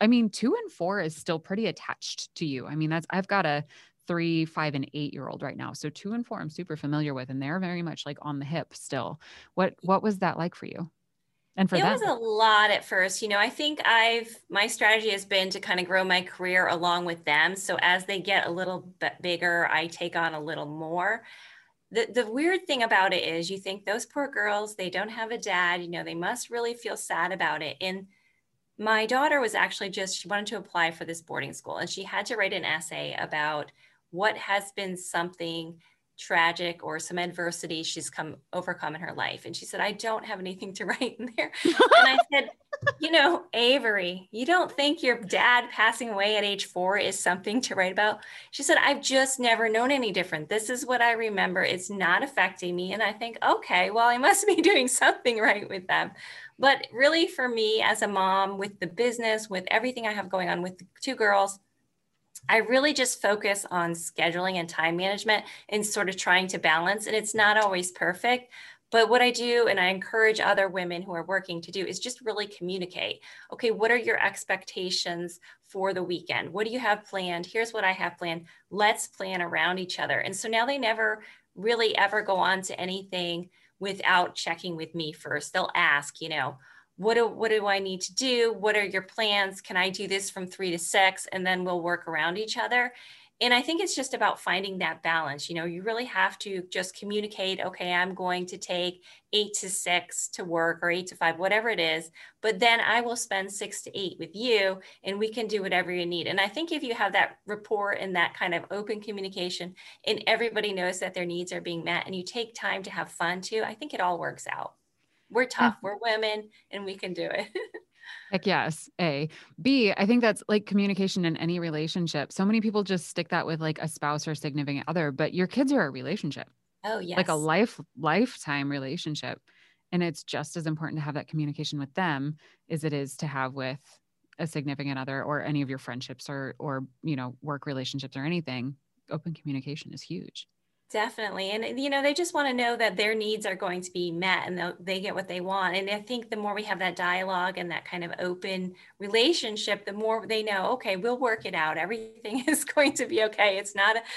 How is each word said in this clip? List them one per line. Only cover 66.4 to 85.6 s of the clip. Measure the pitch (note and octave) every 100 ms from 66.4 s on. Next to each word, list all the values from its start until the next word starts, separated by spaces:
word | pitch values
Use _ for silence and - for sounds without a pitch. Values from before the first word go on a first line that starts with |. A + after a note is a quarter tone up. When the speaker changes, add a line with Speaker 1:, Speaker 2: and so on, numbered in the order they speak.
| F#3
Speaker 2:
to | F3
balance. | E3 D#3 F3 G#3+ G#3
And | A3
it's | G#3+
not | A3 G#3 G#3+
always | G#3 F#3 F3+
perfect. | - E3+ F3+ A#3 B3 - - - - _
But | A3+ G#3+
what | B3
I | B3
do, | A#3+ A#3+ A#3+ A3
and | G3
I | F3+
encourage | F#3+ - A3+ A3 A3
other | - G3+ G3
women | F#3 F3 F3
who | G3
are | E3+ E3+
working | F#3+ F#3 E3+
to | E3+
do, | F#3 F3
is | F#3
just | B3 -
really | A#3 G#3 G#3
communicate. | - F3+ F#3+ F3+ - G2+ - - - -
"Okay, | - A3+
what | G3 A3+
are | A#3+
your | A3+ A3
expectations | G3 G3+ - F#3+ - G3+ F#3 F3+ F3+ E3+ F3 - - - _
for | F#3+ F#3+
the | F#3
weekend? | F3+ E3+ - A#2+ B2
What | F3+ A3
do |
you | B3+
have | A3+ G#3
planned? | - F#3+ F3+ E3+ F3
Here's | A3+ A3+
what | A3
I | F#3+
have | F#3+ F3 -
planned. | E3+ E3 - - -
Let's | F#3 G#3 - -
plan | - F#3+ F#3
around | E3+ E3 E3 F#3
each | F3+ -
other." | D3+ C3+
And | - G3
so | A3+
now | A3+ B3
they | C#4
never | A3+ A3 G#3+ G#3+ - - _
really | - G#3+ A#3 A3 -
ever | G3 G#3+
go | G#3 F#3+
on | F3 F#3+
to | F#3+ -
anything | F#3 F#3+ G3 F#3 F3 E3+ F3+ _ _ -
without | G3 G3 - F3+ F3+
checking | - - E3 F#3 E3
with | D#3+
me | E3+ D#3
first. | D#3+ D3+ D3 -
They'll | F#3